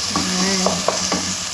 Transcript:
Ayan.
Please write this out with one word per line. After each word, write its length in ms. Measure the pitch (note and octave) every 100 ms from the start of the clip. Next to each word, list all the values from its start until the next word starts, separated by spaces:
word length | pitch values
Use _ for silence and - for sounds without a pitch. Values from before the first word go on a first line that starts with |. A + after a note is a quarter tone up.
| -
Ayan. 460 | F#3 F#3 F#3 F#3+ F#3+ F#3 - - - F#3 F#3 F#3+ - -